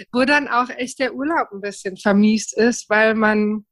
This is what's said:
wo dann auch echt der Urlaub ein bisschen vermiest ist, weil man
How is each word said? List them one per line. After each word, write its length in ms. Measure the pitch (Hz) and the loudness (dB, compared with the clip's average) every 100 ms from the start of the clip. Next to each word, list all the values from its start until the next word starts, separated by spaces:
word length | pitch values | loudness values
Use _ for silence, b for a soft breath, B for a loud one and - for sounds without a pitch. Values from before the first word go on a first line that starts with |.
| 208 | -6
wo 120 | 247 | -2
dann 240 | 269 294 269 | 2 2 0
auch 220 | 240 247 | -2 -2
echt 280 | - 254 - | -6 -10 -6
der 160 | 262 | -6
Urlaub 340 | 247 285 330 233 | -4 -4 -2 -4
ein 80 | 202 | -6
bisschen 360 | 202 202 202 190 | -10 -10 -10 -4
vermiest 600 | 214 202 214 220 - - | 2 4 4 2 -2 0
ist, 320 | 233 233 - | 0 0 -2
weil 260 | 214 220 | 2 2
man 520 | 220 214 214 208 214 208 | 2 2 2 0 -2 -8